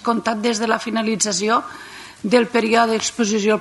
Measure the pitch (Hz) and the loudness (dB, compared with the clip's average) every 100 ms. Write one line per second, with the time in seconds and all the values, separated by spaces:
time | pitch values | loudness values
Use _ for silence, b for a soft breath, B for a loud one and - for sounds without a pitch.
0 | - 226 - 220 226 220 226 226 240 220 | -2 -2 -2 -2 -2 0 0 0 -2 -2
1 | 220 220 214 180 214 240 B B B B | -2 -2 -2 -2 0 0 B B B B
2 | B B 202 247 233 240 220 226 226 220 | B B 2 2 4 0 2 4 4 0
3 | - - 214 214 202 214 | -2 -2 0 0 2 0